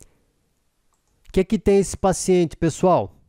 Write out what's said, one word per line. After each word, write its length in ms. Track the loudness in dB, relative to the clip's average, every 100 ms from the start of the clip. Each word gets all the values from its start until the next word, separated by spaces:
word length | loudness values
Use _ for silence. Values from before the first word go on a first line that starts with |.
| -20 _ _ _ _ _ _ _ _ _ _ _ -6
O 40 |
que 80 | -4
é 40 |
que 140 | -2 -2
tem 200 | 2 2
esse 180 | 0 -2
paciente, 600 | -2 -2 0 2 0 -2
pessoal? 600 | -4 0 0 0 -2 -10